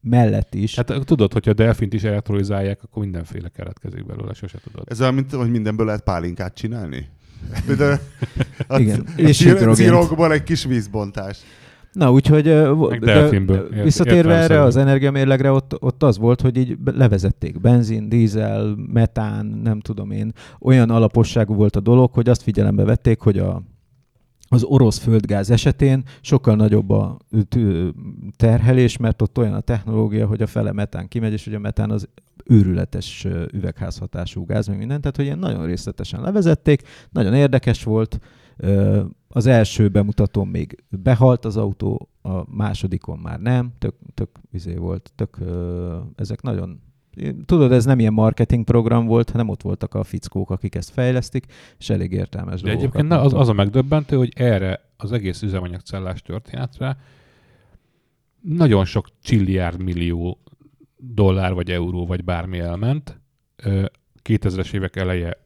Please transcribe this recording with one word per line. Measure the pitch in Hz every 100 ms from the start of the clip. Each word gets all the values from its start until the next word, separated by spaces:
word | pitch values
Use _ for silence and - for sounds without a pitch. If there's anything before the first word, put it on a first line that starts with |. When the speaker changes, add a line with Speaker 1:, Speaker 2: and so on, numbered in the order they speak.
Speaker 1:
mellett | 113 120 113 104 -
is. | 98 107 -
Speaker 2:
Hát, | 120 110 135
tudod, | 156 104
hogyha | 113 113
a |
delfint | 104 113 110 107
is | 107
elektrolizálják, | 107 104 104 101 98 101 98 101
akkor | - -
mindenféle | 101 90 82 - 87
keletkezik | - 87 87 - 90 98
belőle, | 104 101
sose | - 101 -
tudod. | - 110 -
Speaker 3:
Ez | 110
olyan, | 131
mint | 131 135
hogy | 139 117
mindenből | 117 107 107 110
lehet | 107
pálinkát | - 87 87 87 90 -
csinálni? | 110 117 87 65 69 _ _ - - - -
Például | 139 143 139 - - - -
Speaker 1:
<laughs> | 165 - -
Speaker 3:
a | 135
Speaker 1:
Igen, | 110 107 -
Speaker 3:
c-, | -
Speaker 1:
és | 160
Speaker 3:
a |
cir-, | 143 -
Speaker 1:
hidrogént. | 120 113 -
Speaker 3:
cirokból | 175 175 175 156 165
egy | 151
kis | 147 165 131
vízbontás. | 127 98 107 101 104 98 104 - - - _ -
Speaker 1:
Na, | 190 156
úgyhogy, | 135 135 151 151
ö, | 156 156
vo-, | 151 156
Speaker 2:
Meg | 113
Speaker 1:
de | 117
Speaker 2:
delfinből, | 104 151 98 95 95 98
ért-, | 107
Speaker 1:
visszatérve | 107 - - 175
erre | 165 165
Speaker 2:
értelemszerűen. | 165 156 139
Speaker 1:
az | 123
energiamérlegre, | 139 139 139 139 135 135 135
ott, | 135 135 147
ott | 127 -
az | 147 101
volt, | 113 123
hogy | 131 123
így | 127 -
be-, | 135
levezették | - 127 101 95 - 85 82
benzin, | 107 123 110 110 107
dízel, | 120 113 107 107 107 107 107 101
metán, | 117 113 - 107 107 107
nem | 107 113 107
tudom | - 104 98
én, | 104 107 - - -
olyan | 127 131 117
alaposságú | 113 110 120 107 120 104
volt | 104 104 104
a |
dolog, | 101 123 123
hogy | - 117
azt | 123
figyelembe | - 104 101 101
vették, | 98 117 - 113
hogy | - 98
a, | 92 90 90 _ _ _ _ _ _ _ _
az | 127
orosz | 120 135 120 -
földgáz | 117 113 104 101 95
esetén | 117 151 131 139 131 131 -
sokkal | - 139 - 107
nagyobb | 107 104 98
a | 104 98 - _ 113 101
tü-, | 120 107 85 90 - - - 98 -
terhelés, | 113 117 117 127 123 -
mert | 113 110
ott | 107 -
olyan | 113
a | 98
technológia, | - 117 101 110 110 107 107
hogy | 107
a | 107
fele | 110 104
metán | 101 101 92 92
kimegy, | 120 110
és | 107 -
ugye | 107
a |
metán | 104 101 107
az | 107 98 _ _ _ -
őrületes, | 113 92 87 139 90 - - 92
ö, | 87 85
üvegházhatású | 98 90 - 90 - 95 90 87 - 87
gáz, | 101 110
meg | 98
minden, | 110 143
tehát | 143 139
hogy | 139
ilyen | 151
nagyon | 185 104 82
részletesen | - - - 101 -
levezették, | - 208 170 156 - 147 - - -
nagyon | - 101
érdekes | 127 143 131 - 113
volt. | - 110 110 - - _ _ -
Ö, | 92 98 101 101 95 - _
az | 127 117
első | 120 107 - 107
bemutatón | 98 101 - 104 104 95
még | 87 80 - _
behalt | 95 92 117 127 123 113
az | 107
autó, | 104 95 98 95 - _
a | - 92 - 101
másodikon | 104 95 95 90 - 80
már | 82 82
nem, | 110 123 123 120
tök, | 101 - -
tök | - - - -
izé | 90 87 87
volt, | 87 90 - -
tök, | 107 -
ö, | 90 87 87 87 87 85 - -
ezek | 98 104
nagyon, | 131 101 90 - _ _ _ - - - -
tudod, | 170 131
ez | 127 117
nem | 131
ilyen | 110
marketing | 107 110 - 113 120 107
program | 117 113 117 113
volt, | 117 117
hanem | 117 113
ott | 98
voltak | 95 95 -
a | 101
fickók, | 104 95 - 98 95
akik | 92 98 -
ezt | 85
fejlesztik, | - 123 127 123 135 - - - _
és | -
elég | 101 92
értelmes | 95 95 - 90 92
Speaker 2:
De | 110
Speaker 1:
dolgokat | 85
Speaker 2:
egyébként | 123 147 151
na, | 165
az, |
Speaker 1:
mondtak. | 143 135
Speaker 2:
az | 123
a |
megdöbbentő, | 104 101 127 131 151 139 139
hogy | 127 -
erre | 123 101 95 92 _ _
az | 104
egész | 117 110 110
üzemanyagcellás | 107 92 90 87 - 98 92 92
történetre | - 95 - 131 127 - 135 135 _ _ _ _ _ _ _ _ _ _ _ _ _ _
nagyon | 180 165 156 101 92
sok | 110 - _
csilliárd | - 113 95 95 87 87
millió | 92 87 85 85 85 92 _ _ _ _ _ _
dollár | 127 110 98 95 92
vagy | 90 90
euró | 90 87 90 87
vagy | 90
bármi | 87 87 90 90
elment, | 85 87 110 147 - - _ _ _ _
ö, | - 98 98 _ _ _
kétezres | - 107 101 92 90
évek | 104 92 -
eleje | 92 90 85 -